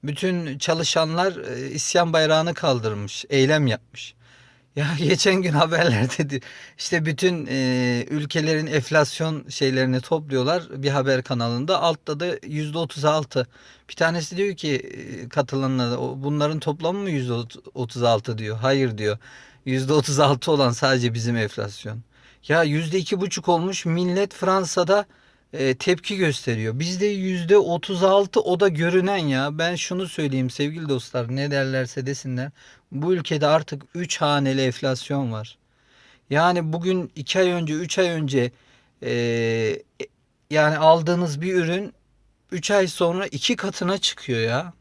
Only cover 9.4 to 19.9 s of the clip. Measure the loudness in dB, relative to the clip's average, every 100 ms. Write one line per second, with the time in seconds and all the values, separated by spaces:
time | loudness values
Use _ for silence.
9.4 | -8 -2 0 2 2 0 0 -4 0 -2
10.4 | 0 0 -4 -4 0 0 2 2 0 -2
11.4 | 0 -2 0 2 2 -2 -4 -4 -4 -6
12.4 | -6 -6 -4 -4 -6 0 2 2 0 -2
13.4 | -4 _ -20 -20 _ -2 0 0 -6 -2
14.4 | -4 -2 -2 -2 -4 -14 -12 -12 -6 -2
15.4 | -2 0 0 0 0 -2 -4 -6 -4 0
16.4 | 0 0 -4 -2 -2 -2 -2 -2 -2 -4
17.4 | -6 -14 -18 -8 -8 0 2 2 0 -6
18.4 | -6 -2 0 2 2 0 -2 -2 -8 -20
19.4 | -20 _ -4 -4 2